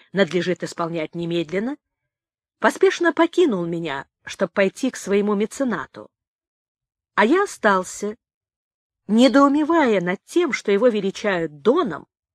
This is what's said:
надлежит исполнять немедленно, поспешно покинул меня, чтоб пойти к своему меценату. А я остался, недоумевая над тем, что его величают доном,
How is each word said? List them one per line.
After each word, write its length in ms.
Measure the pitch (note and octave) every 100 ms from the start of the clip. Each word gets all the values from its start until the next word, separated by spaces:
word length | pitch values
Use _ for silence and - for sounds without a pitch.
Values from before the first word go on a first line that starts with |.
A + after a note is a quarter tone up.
| _
надлежит 500 | F3+ F#3 F3+ F3 F3
исполнять 540 | E3 - E3+ E3+ D3+ E3+
немедленно, 600 | E3+ E3+ D#3 F3+ A3+ D4 _ _ _ _ _ _ _ _
поспешно 520 | - - F#4+ - E4+
покинул 540 | D#4 E4 - F4 G3 E3+
меня, 400 | E3+ E3 C#3 - _
чтоб 280 | - - F#3
пойти 400 | - G3 - C4
к 40 | -
своему 380 | - G3+ G#3
меценату. 760 | G3+ G#3+ - C4+ F#3 C3+ - - _ _ _ _ _ _ _ _ _ _
А 100 | -
я 180 | G#3+ E4+
остался, 760 | G4+ - G#3+ F#3+ F#3 - G#3 G#3+ _ _ _ _ _ _ _ _ -
недоумевая 920 | A3 C4 C#4 C#4 C#4+ D4+ E4+ C4+ G3+
над 220 | F3 F#3
тем, 280 | - E4+ F4
что 180 | G3+ -
его 160 | G3+ B3
величают 760 | G#3+ F#3+ - G#3+ F#3 E3 D3
доном, 440 | C#3+ D4+ D4 D3+ - _ _